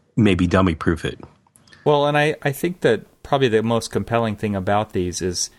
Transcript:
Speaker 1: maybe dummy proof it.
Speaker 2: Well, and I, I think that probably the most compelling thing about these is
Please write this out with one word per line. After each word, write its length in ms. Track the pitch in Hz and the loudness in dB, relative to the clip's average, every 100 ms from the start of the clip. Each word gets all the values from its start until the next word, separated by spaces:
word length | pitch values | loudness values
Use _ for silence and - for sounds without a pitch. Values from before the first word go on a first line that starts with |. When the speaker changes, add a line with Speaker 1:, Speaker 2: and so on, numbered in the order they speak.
| _ - | _ 2
Speaker 1:
maybe 300 | 104 90 90 | 4 4 2
dummy 280 | 92 95 | 2 2
proof 300 | 80 - 85 | 0 -2 -2
it. 140 | 64 - - _ _ _ _ - | -4 -10 -20 _ _ _ _ -6
Speaker 2:
Well, 220 | 143 147 147 | 0 2 2
and 120 | 147 | 0
I, 180 | 151 - | 0 -2
I 100 | 131 | -6
think 280 | 135 175 180 | -4 -6 0
that 260 | 139 107 - _ | 0 0 -4 _
probably 260 | - 139 131 | -4 0 2
the 140 | 110 | 2
most 280 | 113 117 - | 2 -2 -2
compelling 460 | 113 101 117 113 101 | -6 -2 -2 -2 -4
thing 180 | 107 | -4
about 380 | 101 92 101 107 | -4 0 -2 0
these 300 | 98 90 85 | -4 -4 -4
is 260 | 90 85 - | -4 -4 -8